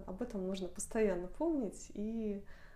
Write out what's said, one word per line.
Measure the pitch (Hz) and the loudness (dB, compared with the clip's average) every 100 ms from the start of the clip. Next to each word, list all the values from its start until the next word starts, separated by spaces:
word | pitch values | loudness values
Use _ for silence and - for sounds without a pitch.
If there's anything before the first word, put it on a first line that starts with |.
| 185 | -6
об | 185 | -4
этом | 240 202 185 | -2 0 0
нужно | 190 180 | 0 -2
постоянно | - - 226 214 180 180 | -4 0 4 6 4 0
помнить | - 320 302 202 - - | 0 2 4 2 -2 -8
и | - 214 226 220 202 - - - | -4 -2 0 0 -2 -6 -12 -14